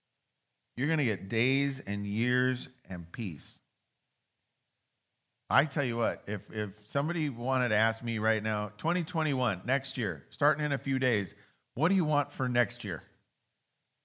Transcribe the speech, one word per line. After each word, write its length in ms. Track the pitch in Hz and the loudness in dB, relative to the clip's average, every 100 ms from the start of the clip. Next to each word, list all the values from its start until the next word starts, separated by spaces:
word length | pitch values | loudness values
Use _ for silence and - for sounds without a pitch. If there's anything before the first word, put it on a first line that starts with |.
| _ _ _ _ _ _ _ - | _ _ _ _ _ _ _ -2
You're 120 | 147 | 0
gonna 160 | 160 | 2
get 260 | 127 98 95 | 2 0 -2
days 500 | 113 123 135 139 131 | 0 2 2 0 -4
and 260 | - 101 101 | -4 -4 -2
years 640 | 107 123 127 127 123 - - - | 0 2 2 2 0 -6 -16 -10
and 200 | 90 85 | -10 -8
peace." 480 | - 104 73 - - _ _ _ _ _ _ _ _ _ _ _ _ _ _ _ _ _ _ - | -8 -6 -8 -12 -20 _ _ _ _ _ _ _ _ _ _ _ _ _ _ _ _ _ _ 2
I 160 | 117 | 4
tell 200 | 147 - | 4 0
you 120 | 131 117 | 0 0
what, 280 | 110 85 - | 0 0 -4
if, 260 | 104 - | -6 -6
if 200 | 110 104 95 - | -6 -6 -8 -6
somebody 420 | 143 151 170 151 | -4 -2 -2 -2
wanted 400 | 117 123 131 120 | -2 0 2 2
to 60 | 107 | 4
ask 260 | 113 110 | 2 0
me 160 | 120 110 | -2 0
right 240 | 110 110 | 2 2
now, 300 | 110 107 104 - | 0 -2 -2 -4
"Twenty 260 | 165 180 | -2 -2
twenty-one, 600 | 160 165 156 131 123 90 | -2 -2 0 2 0 0
next 320 | 117 135 - - | -2 -2 -2 -4
year, 300 | 104 76 - | -4 -4 -10
starting 340 | - 147 151 | 0 2 2
in 100 | 151 | 0
a 60 | 139 | -2
few 200 | 139 135 | -2 0
days, 360 | 127 110 95 - - _ _ | 2 2 0 -8 -20 _ _
what 160 | - 165 | 0 2
do 60 | |
you 100 | 196 | 4
want 300 | 151 147 139 | 4 2 0
for 120 | - 127 | -2 0
next 380 | 123 113 - | 2 2 -2
year?" 180 | 101 82 - _ _ _ _ _ _ _ _ _ | -8 -8 -10 _ _ _ _ _ _ _ _ _